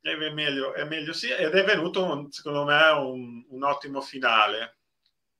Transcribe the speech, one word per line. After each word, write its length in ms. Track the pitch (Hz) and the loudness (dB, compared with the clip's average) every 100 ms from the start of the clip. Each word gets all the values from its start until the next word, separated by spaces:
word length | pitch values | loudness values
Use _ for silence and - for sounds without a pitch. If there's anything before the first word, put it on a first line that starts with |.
è 140 | 156 160 | -6 -4
ve-, 160 | 156 | -4
meglio, 420 | 151 151 139 135 | -4 -4 -2 -4
è 100 | - | -6
meglio, 300 | 147 160 151 | -6 -6 -6
sì, 160 | 160 233 | -8 -6
ed 260 | 127 160 180 | -2 2 2
è 80 | |
venuto 400 | 196 196 170 190 | 4 2 0 -2
un, 260 | 180 139 147 | -2 -4 -8
secondo 320 | - 151 147 143 | -12 -6 -2 2
me, 240 | 147 160 | 6 6
un, 540 | 151 135 127 120 117 123 | 6 0 -6 -10 -16 -16
un 140 | 131 | -4
ottimo 380 | 139 143 147 139 | -2 -2 -4 -10
finale, 760 | - 139 127 113 104 107 113 _ _ _ _ _ _ _ | -10 -2 4 6 4 2 -8 _ _ _ _ _ _ _